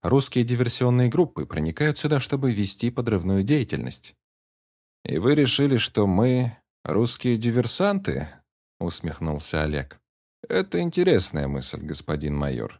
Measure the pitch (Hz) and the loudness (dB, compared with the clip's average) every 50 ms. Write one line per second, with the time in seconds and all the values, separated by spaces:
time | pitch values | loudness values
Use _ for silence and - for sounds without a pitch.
0 | _ - 127 139 131 - - 127 120 117 123 120 127 123 - - 127 123 123 123 | _ 4 2 2 2 2 0 0 2 2 2 0 0 0 0 0 2 2 4 4
1 | 127 123 123 156 180 - _ - 76 - - 76 76 80 82 - 147 151 147 - | 4 4 4 2 2 2 _ -8 -8 -6 -4 -4 -2 -2 -2 0 0 0 0 0
2 | - 151 151 139 123 - - 135 135 131 117 101 104 95 - - - 120 120 - | 0 0 0 0 0 -2 -4 0 0 0 0 0 -2 -2 -2 -2 -2 -2 -2 -2
3 | 120 117 110 95 82 92 95 98 98 107 147 151 120 - - 67 60 62 - - | -2 0 0 0 2 2 0 0 2 2 2 0 0 -2 -4 -6 -6 -6 -10 -12
4 | - - _ _ _ _ _ _ _ _ _ _ _ _ _ _ _ _ _ _ | -16 -20 _ _ _ _ _ _ _ _ _ _ _ _ _ _ _ _ _ _
5 | _ - 67 76 92 123 147 151 143 123 - - 143 143 139 113 - - - - | _ -4 -4 0 2 4 4 4 4 2 2 2 2 2 2 2 0 0 0 2
6 | 104 98 92 92 113 127 127 127 127 120 - - _ _ _ _ _ - 78 98 | 2 4 4 4 4 4 2 2 0 -2 -4 -8 _ _ _ _ _ -2 0 0
7 | 117 120 - - - 127 120 110 110 120 113 123 120 117 - - 185 202 202 196 | 0 0 -2 -2 0 0 0 2 0 0 2 2 0 0 0 0 0 0 0 0
8 | 196 - 69 64 - 76 - - _ _ _ _ _ _ _ _ - 87 80 - | -2 -4 -4 -4 -6 -8 -12 -20 _ _ _ _ _ _ _ _ -6 -6 -6 -4
9 | - 82 76 - 82 80 76 73 - - - 78 78 76 76 73 67 - - _ | -6 -8 -8 -4 -4 -4 -4 -4 -6 -4 -2 -2 0 0 -2 -4 -6 -8 -14 _
10 | _ _ _ _ _ _ _ _ - - - 180 190 196 - 175 175 170 165 - | _ _ _ _ _ _ _ _ -8 -2 -2 -2 -2 0 -2 -2 -2 -2 0 0
11 | 180 185 156 101 92 - - 78 71 69 69 69 67 - - 73 73 76 80 73 | 2 4 4 4 2 0 -4 -4 -4 -2 -4 -6 -6 -8 -10 -10 -8 -8 -8 -8
12 | - - 78 73 73 76 73 71 71 71 65 60 55 50 - - | -6 -6 -6 -4 -2 -2 -2 -2 -2 -2 -4 -4 -6 -8 -12 -18